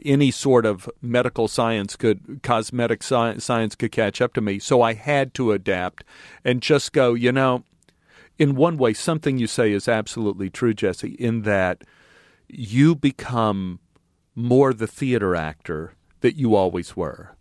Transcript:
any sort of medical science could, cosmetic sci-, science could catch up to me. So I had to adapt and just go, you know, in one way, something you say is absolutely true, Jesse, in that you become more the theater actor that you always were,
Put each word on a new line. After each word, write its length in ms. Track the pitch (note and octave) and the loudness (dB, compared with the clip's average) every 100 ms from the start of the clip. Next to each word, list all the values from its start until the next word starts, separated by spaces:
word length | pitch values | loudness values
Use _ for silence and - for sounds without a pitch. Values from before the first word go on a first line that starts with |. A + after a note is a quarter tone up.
any 260 | - C#3 C#3+ | 0 4 4
sort 340 | - C#3 B2 | 2 2 4
of 240 | A2 F#2+ - - | 4 -2 -6 -12
medical 460 | B2 A#2+ A#2+ - A2 | -4 -2 0 -2 -2
science 480 | - A#2 A2+ G2+ - | 0 0 -2 -4 -2
could, 440 | A#2+ G2 - C#3 | 0 -2 -4 -12
cosmetic 600 | - A#2 A2 B2 A#2 A#2 | -2 -2 -2 -4 -2 -2
sci-, 360 | - B2 A#2 G#2 | 0 0 0 -4
science 360 | - A#2 A2+ | -4 -2 -2
could 160 | - A#2 | -4 -4
catch 280 | - G#2+ - | 0 -2 -2
up 120 | B2 | -4
to 60 | - | -2
me. 180 | G#2 G2 | -4 -4
So 220 | - C3 | 2 4
I 120 | A2+ | 4
had 400 | A2 C#3+ C#3+ C3 | 0 -2 -2 -2
to 180 | - B2 | -2 0
adapt 520 | G2+ F#2+ F2+ F2+ - - - - - | 0 0 -2 -4 -8 -20 -20 -20 -8
and 180 | - B2 | -2 -2
just 300 | - D3 - | 2 0 2
go, 220 | D3 B2 | 2 2
you 180 | A#2+ A#2+ | 2 2
know, 320 | C3 C3 B2 - _ _ _ _ _ _ _ | 2 2 0 -6 _ _ _ _ _ _ _
in 160 | D3 | 0
one 220 | C3+ E3 D#3+ | 4 2 2
way, 160 | B2 | 0
something 460 | A2 - D#3 D#3 C3 | 0 -2 -2 -2 -2
you 80 | A2+ | -2
say 260 | - A2 | 0 0
is 160 | G2+ G#2+ | 0 0
absolutely 640 | A2 G#2+ - G#2+ F#2+ F#2+ | -2 -2 -4 -4 -4 -6
true, 240 | - A#2+ | -2 -2
Jesse, 380 | G#2+ G2 F2+ G2+ | 0 -2 -2 -8
in 280 | - A#2+ A#2 | -4 -2 -2
that 400 | G#2+ G2+ F#2 F2+ - _ _ _ _ _ _ | 0 0 0 -2 -10 _ _ _ _ _ _
you 460 | - G#2+ A#2+ D3+ | -14 -4 4 4
become 840 | D#3+ C#3 - - B2 A2 G2 F#2 F2+ _ _ _ _ _ | 4 0 -2 -6 -2 0 -2 -6 -10 _ _ _ _ _
more 400 | - A#2+ B2 C3+ | -8 2 4 4
the 120 | A2+ A2 | 2 -6
theater 480 | - C3+ A#2+ G2 | -6 -2 0 0
actor 600 | F2 D#2 D2+ - D#2 E2+ - _ _ | -2 -4 -8 -10 -10 -10 -16 _ _
that 160 | B2 D3+ | -2 0
you 180 | B2 | 2
always 420 | G#2 F#2 F2+ F2 - | 4 4 -2 -8 -8
were, 400 | D#2+ - - - | -8 -10 -18 -20